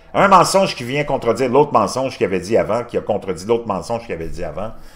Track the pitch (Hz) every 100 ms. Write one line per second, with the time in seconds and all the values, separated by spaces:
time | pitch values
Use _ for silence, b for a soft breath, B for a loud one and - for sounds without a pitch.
0 | b 104 196 185 151 190 190 - 120 143
1 | 147 131 117 107 131 131 - 117 95 123
2 | 135 - 98 92 90 104 85 113 117 95
3 | - 101 92 87 101 117 113 92 82 113
4 | - 85 80 78 82 92 107 - b